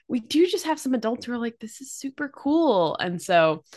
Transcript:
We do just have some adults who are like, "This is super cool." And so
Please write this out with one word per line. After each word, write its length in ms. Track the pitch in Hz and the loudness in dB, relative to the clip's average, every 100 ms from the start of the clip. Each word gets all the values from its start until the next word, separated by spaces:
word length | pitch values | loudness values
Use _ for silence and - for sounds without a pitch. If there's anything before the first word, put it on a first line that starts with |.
| - | -6
We 100 | 240 | -6
do 260 | 220 294 359 | -2 2 2
just 200 | 370 320 | 2 -4
have 120 | 302 | -4
some 140 | 262 | -2
adults 320 | 254 220 240 240 | -2 -2 -4 -6
who 60 | |
are 60 | 240 | -6
like, 200 | 233 226 | -6 -8
"This 200 | 220 - | -16 -16
is 120 | 262 | -18
super 360 | - 277 - - | -12 -12 -10 -12
cool." 680 | - 277 320 320 196 160 - | -6 0 4 4 4 2 0
And 220 | 180 175 | -4 -6
so 420 | - 175 160 156 _ | 2 4 4 2 _